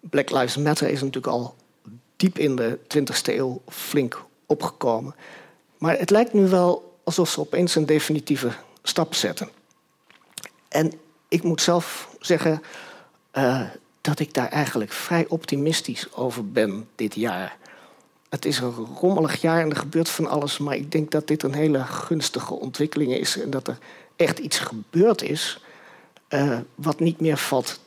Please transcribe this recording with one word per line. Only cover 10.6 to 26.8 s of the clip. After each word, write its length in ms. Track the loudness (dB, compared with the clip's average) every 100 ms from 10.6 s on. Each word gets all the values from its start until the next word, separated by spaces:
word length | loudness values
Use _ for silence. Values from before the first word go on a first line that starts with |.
| _
En 240 | 0 0 -2 -20 _ _
ik 140 | 0
moet 200 | 2 2
zelf 460 | 4 2 0 -10 -14 -14
zeggen, 420 | 0 2 4 0 -4 -18 -18 -20 -20 _ _
eh, 320 | 0 2 2 -2 -10 _ _
dat 180 | -4 -2
ik 160 | -2
daar 140 | -2 -2
eigenlijk 440 | -2 -2 -2 -4
vrij 340 | -6 -2 0 0
optimistisch 840 | -2 -2 0 0 0 -2 -8 -10
over 380 | -4 -4 -4 -4
ben 380 | 0 0 -2 -10
dit 200 | -6 -6
jaar. 440 | -2 -4 -2 -6 -10 -20 -20 -20 -20 _ _ _
Het 160 | -6
is 140 | -2 -2
een 160 | -2 -6 -10 0
rommelig 400 | 2 2 0 0
jaar 200 | 2 2
en 100 | 2
er 60 | -2
gebeurt 320 | -2 0 0
van 180 | -2 -2
alles, 320 | 0 -2 -4
maar 180 | -4 -4
ik 160 | -2
denk 180 | -2 0
dat 160 | -2 0
dit 160 | -2
een 120 | 0
hele 300 | 2 2 2
gunstige 680 | 0 -6 -2 -2 -2 -4 -6
ontwikkeling 580 | -8 -8 -2 -2 0 0
is 280 | 0 -2 -2
en 100 | -4
dat 180 | -4 -4
er 100 | -8 -12 -20 -20 _
echt 220 | 2 2
iets 200 | -2 -4
gebeurd 640 | -4 -8 -4 4 6 4
is, 380 | 0 -4 -4 -8 -14 -20 -20 -20 -20 _ _
eh, 300 | 0 2 0 -6
wat 260 | -4